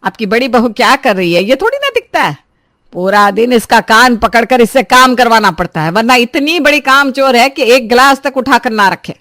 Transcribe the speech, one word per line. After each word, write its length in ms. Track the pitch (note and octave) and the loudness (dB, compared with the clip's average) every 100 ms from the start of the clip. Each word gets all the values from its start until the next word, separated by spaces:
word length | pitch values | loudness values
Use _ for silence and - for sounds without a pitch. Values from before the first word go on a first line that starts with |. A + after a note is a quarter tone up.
आपकी 240 | - - G#3+ | -10 -8 -4
बड़ी 220 | A3+ C4 | -2 0
बहू 200 | A#3+ A#3+ | 0 -2
क्या 240 | G#3+ A3 C4+ | 0 0 0
कर 200 | C4 F#3+ | 0 -2
रही 160 | F3+ | 0
है, 80 | E3+ | 0
ये 120 | F#3+ C4 | 0 0
थोड़ी 220 | G#4 C#5 | 0 -2
ना 100 | C#5 | -4
दिखता 340 | B4 - E4+ | -6 -6 -4
है। 140 | G#3 C#3+ _ _ _ _ _ | -4 -6 _ _ _ _ _
पूरा 380 | E3 F#3 G#3 G3+ | -8 -2 2 2
दिन 220 | G3+ A#3 | 0 0
इसका 280 | B3 - A#3 | 0 0 0
कान 340 | - A3 B3+ A#3 | 2 2 2 2
पकड़कर 440 | A3 A3+ A#3 B3+ | 0 0 0 2
इससे 220 | A3+ C4+ | 2 0
काम 300 | G#3 B3+ C4 | 0 2 2
करवाना 360 | A#3+ A#3+ A3+ G#3 | 2 2 2 0
पड़ता 300 | E3+ F3 - | -2 -6 -4
है, 100 | D#3 | -4
वरना 240 | F#3 A3+ B3+ | -2 0 0
इतनी 420 | A#3+ D4 C#4+ F4 | 0 -4 -4 -2
बड़ी 200 | C#4 D4 | 0 0
कामचोर 560 | - C4+ C#4 B3+ C4+ A#3+ | 0 0 0 0 0 2
है 120 | B3+ | 0
कि 120 | C#4 A#3 | 0 2
एक 220 | B3+ A3+ | 2 2
गिलास 320 | A#3+ C4+ C4+ | 2 2 2
तक 160 | C#4+ C4 | -2 -6
उठाकर 340 | B3+ A#3+ B3 | -2 -2 -2
ना 180 | A3 G3 | 0 0
रखे। 260 | F3 - - | 0 -10 -18